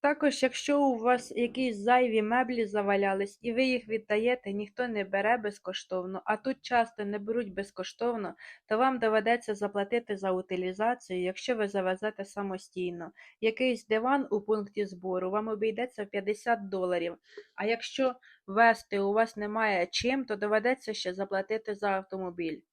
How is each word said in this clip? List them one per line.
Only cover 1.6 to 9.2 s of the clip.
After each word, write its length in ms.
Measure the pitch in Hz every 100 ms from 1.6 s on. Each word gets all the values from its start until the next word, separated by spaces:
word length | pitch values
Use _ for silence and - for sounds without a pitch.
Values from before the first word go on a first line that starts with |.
| 262 208
зайві 460 | 202 247 254 220
меблі 440 | 214 240 247 247 220
завалялись 720 | 208 202 196 196 196 202 -
і 100 | 233
ви 120 | 233
їх 240 | 262 247 220
віддаєте, 640 | 220 208 214 226 247 208
ніхто 360 | 196 208 - 247
не 160 | 214
бере 320 | 196 196 208 240
безкоштовно, 880 | 208 202 - 185 - 185 180 190
а 120 | - 214
тут 200 | 262 262
часто 420 | - 247 226 -
не 140 | 202 208
беруть 360 | 202 226 214
безкоштовно, 800 | 185 196 - 185 - 240 233 190 - - - _
то 120 | 214
вам 200 | 262 262
доведеться 560 | 226 220